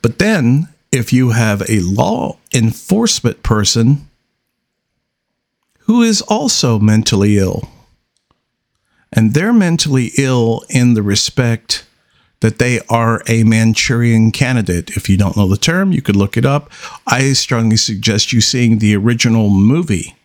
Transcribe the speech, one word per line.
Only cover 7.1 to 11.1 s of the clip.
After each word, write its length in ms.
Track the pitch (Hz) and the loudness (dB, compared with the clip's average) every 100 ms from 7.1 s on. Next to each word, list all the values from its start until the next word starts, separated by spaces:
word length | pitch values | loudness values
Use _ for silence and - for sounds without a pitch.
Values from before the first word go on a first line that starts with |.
| 104 101 104 | 0 2 2
ill, 300 | 95 - - - _ _ _ _ _ _ _ _ _ _ _ _ _ | 0 -4 -10 -18 _ _ _ _ _ _ _ _ _ _ _ _ _
and 220 | - 110 | 0 2
they're 180 | 131 196 | 2 2
mentally 600 | 240 180 165 151 135 120 135 | 2 2 0 0 -2 0 -2
ill 460 | 135 123 113 113 - | 0 0 0 -2 -2
in 240 | 127 123 | 0 2
the 100 | 113 | 2
respect 800 | 101 | 0